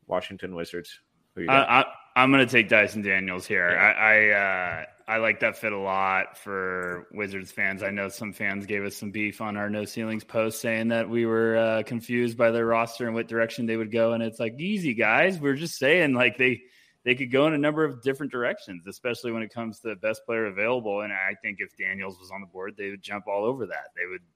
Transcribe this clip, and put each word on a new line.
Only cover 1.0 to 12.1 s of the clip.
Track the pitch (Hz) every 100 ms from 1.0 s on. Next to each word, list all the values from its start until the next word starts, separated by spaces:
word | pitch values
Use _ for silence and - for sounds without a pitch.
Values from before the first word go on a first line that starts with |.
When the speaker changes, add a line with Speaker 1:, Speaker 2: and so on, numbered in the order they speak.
| _ _ _ -
Speaker 1:
Who |
you | 90
got? | 135 123
Speaker 2:
I, | 123
I, | - - - 127
I'm | 131
gonna | 139 123
take | 123 101
Dyson | 110 101 110
Daniels | 101 95 95 92 -
here. | 98 87
Speaker 1:
Yeah. | 90
Speaker 2:
I, | 101 - 110 107
I, | 107 101 98 92 90 82
uh, | 76 _ -
I | 113
like | 113 104
that | 117 101
fit | 110
a | 101
lot | 98 95 95 95 98 -
for | 104 95 92 92 90 90 -
Wizards | 104 101 95 90
fans. | - 98 95
I | 98
know | 101 98
some | - 107
fans | - 104 98 98
gave | 101
us | 98 -
some | 104
beef | 107 107 -
on | 110 104
our | 104
No | 107 104
Ceilings | 117 110 110
post | - 117 110 110
saying | 120 113 113
that | 117 104
we | 117 117
were, | 113 113 113
uh, | 113 110
confused | 107 120 -